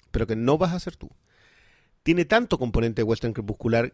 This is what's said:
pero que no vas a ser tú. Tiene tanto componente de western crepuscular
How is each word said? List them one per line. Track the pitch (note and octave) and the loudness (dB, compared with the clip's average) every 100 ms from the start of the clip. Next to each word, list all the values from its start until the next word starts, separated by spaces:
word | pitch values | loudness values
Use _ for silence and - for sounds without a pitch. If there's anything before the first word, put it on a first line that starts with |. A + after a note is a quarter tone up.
| _ | _
pero | - A2 | -4 -2
que | A2 | 0
no | A#2+ D#3 | 2 2
vas | E3+ | 0
a | F3 | -2
ser | F3+ - | -8 -12
tú. | - - _ _ _ _ _ _ _ _ | -18 -20 _ _ _ _ _ _ _ _
Tiene | - F3 | 0 2
tanto | D#3+ A3 B3 E3 | 2 2 2 -2
componente | B2 A2+ A#2 A2 | 0 0 0 0
de | |
western | A2 A2+ A#2+ | 0 0 -2
crepuscular | A2+ G2+ G#2+ A#2 A#2 B2 | -6 -8 -4 0 0 0